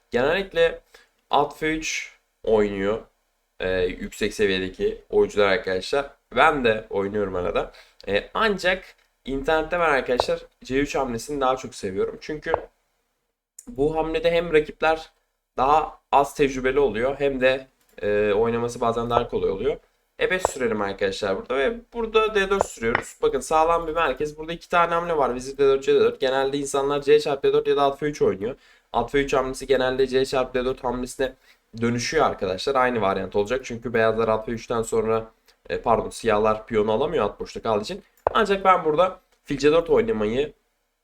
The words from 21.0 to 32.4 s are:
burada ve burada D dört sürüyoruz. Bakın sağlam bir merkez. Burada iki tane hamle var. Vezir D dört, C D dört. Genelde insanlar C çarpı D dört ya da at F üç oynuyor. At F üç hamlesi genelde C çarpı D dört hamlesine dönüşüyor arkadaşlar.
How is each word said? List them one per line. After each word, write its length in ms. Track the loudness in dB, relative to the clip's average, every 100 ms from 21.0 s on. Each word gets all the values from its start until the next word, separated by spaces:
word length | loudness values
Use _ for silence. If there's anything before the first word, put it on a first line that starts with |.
| -4 -2 -4 -4
burada 200 | -4 -2
ve 200 | -2 -2 -10
burada 420 | -8 0 2 2
D 160 | 0 0
dört 160 | 0 0
sürüyoruz. 500 | -2 -2 -2 -4 -2
Bakın 180 | -2 -2
sağlam 460 | 0 2 4 2 0
bir 60 |
merkez. 460 | -2 -2 -2 -6 -6
Burada 140 | -10
iki 160 | -10 0
tane 260 | 2 2
hamle 220 | 0 0 0
var. 180 | 0
Vezir 240 | -2 -6 0
D 0 |
dört, 260 | 2 2
C 100 | 4
D 60 | 4
dört. 200 | 4 2
Genelde 380 | 0 0 0 -2
insanlar 440 | -2 -2 -2 -2
C 180 | 4 4
çarpı 280 | 4 0 2
D 40 |
dört 140 | 2 2
ya 100 | 2
da 80 |
at 140 | 2 0
F 80 | -6
üç 160 | 0
oynuyor. 340 | 0 0 -6 -8 _ _ -6
At 180 | -4 0
F 100 | -2
üç 140 | 0
hamlesi 320 | 0 0 -6 0
genelde 400 | 2 2 0 0
C 180 | 2
çarpı 300 | 0 -2 -2
D 100 | -2
dört 200 | -2 -2
hamlesine 500 | -4 -4 -8 -4 -4 -6 _ _ _ -4
dönüşüyor 460 | -2 0 0 2 2
arkadaşlar. 480 | 0